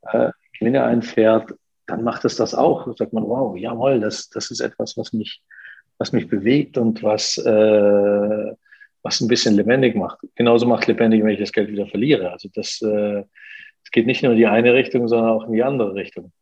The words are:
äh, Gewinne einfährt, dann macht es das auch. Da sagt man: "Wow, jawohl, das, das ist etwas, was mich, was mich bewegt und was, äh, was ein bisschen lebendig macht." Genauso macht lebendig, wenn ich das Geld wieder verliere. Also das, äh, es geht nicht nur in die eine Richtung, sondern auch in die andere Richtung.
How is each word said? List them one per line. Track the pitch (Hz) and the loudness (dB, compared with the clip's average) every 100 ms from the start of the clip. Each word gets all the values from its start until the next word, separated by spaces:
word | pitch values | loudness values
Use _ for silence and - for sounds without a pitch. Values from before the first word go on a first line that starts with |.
äh, | - 113 123 - _ - | -4 -2 -2 -4 _ -6
Gewinne | 113 135 | -2 0
einfährt, | 123 120 113 - 110 113 113 - _ _ - | 0 0 -2 2 4 4 0 -20 _ _ -10
dann | 110 | -6
macht | 117 113 | -4 -4
es | 120 - | -4 -2
das | 110 | -4
auch. | - 147 160 - | 0 0 0 -6
Da | |
sagt | 113 117 | -8 -6
man: | 113 | -4
"Wow, | 107 123 123 90 | -4 -4 -4 -6
jawohl, | 110 113 131 131 | -8 -2 0 0
das, | 107 107 - | -2 -6 -12
das | 113 - | -12 -10
ist | 117 | -8
etwas, | 120 _ 113 - | -8 _ -8 -8
was | 113 | -8
mich, | 113 107 - _ - - - _ _ | -6 -8 -14 _ -20 -20 -20 _ _
was | - | -4
mich | - - | -2 -2
bewegt | 104 101 143 139 - | -2 2 0 0 -2
und | 113 110 | -2 0
was, | 107 107 - - | -2 -2 -2 -4
äh, | - 107 110 107 104 101 101 101 104 107 104 - _ _ - _ | 0 4 4 4 4 4 2 2 0 -4 -6 -12 _ _ -20 _
was | - - | -8 -4
ein | 117 | 0
bisschen | 117 120 | 2 2
lebendig | 101 101 127 127 113 | 2 4 4 2 0
macht." | 90 - - | -6 -10 -20
Genauso | - 117 117 120 | -2 2 4 4
macht | 110 - | 0 0
lebendig, | 113 113 110 | 2 4 4
wenn | 107 | 2
ich | 98 | 0
das | 101 | -2
Geld | - 104 | -2 -2
wieder | 104 98 | -4 -6
verliere. | 104 131 131 90 | -2 0 0 0
Also | 90 98 | -10 -12
das, | - - - | -10 -10 -6
äh, | 110 107 104 104 101 _ - - - _ | -4 -2 -2 -4 -10 _ -20 -20 -20 _
es | - | -2
geht | - 113 | 0 0
nicht | 120 | 0
nur | 135 | 2
in | 113 | 4
die | 117 | 4
eine | 110 120 | 6 4
Richtung, | 123 127 127 117 | 4 2 -2 0
sondern | 117 113 | 0 2
auch | 110 113 | 0 -2
in | |
die | 110 | -2
andere | 127 139 104 | 0 0 -4
Richtung. | 95 92 - 92 _ | -4 -12 -14 -18 _